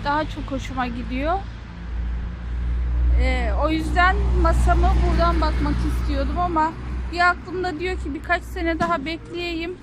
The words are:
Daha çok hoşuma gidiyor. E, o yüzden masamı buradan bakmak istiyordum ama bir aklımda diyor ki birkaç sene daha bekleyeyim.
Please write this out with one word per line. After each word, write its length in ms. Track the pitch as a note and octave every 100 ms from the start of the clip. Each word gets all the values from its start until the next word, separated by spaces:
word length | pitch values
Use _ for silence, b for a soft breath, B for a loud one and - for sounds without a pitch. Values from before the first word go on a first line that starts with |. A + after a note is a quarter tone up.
Daha 260 | C#4+ D4 D4+
çok 140 | -
hoşuma 440 | D4 C4+ - C4 B3
gidiyor. 520 | A#3 B3 B3+ G#3+ B3 - - - - - - - - - - - - - - - - - -
E, 300 | - B3+ B3 -
o 60 | D4
yüzden 460 | D#4+ D#4+ F4 F4+ F#4+ - F#4
masamı 460 | E4 E4+ F4 F4 F4+ - F4+
buradan 360 | E4 E4+ E4+
bakmak 340 | D#4 D4+ D4+ D4 D#4
istiyordum 520 | - D4+ C#4 C4+ D4
ama 340 | F4+ E4 D#4 - - - -
bir 180 | E4 F4
aklımda 500 | F4+ - F4 F4+ D#4
diyor 200 | F4+ F#4
ki 140 | D#4+
birkaç 300 | C#4+ E4 F4
sene 360 | - F#4+ E4 E4
daha 260 | E4+ E4+ D#4+
bekleyeyim. 720 | E4 - E4+ F4 E4 E4+ F4+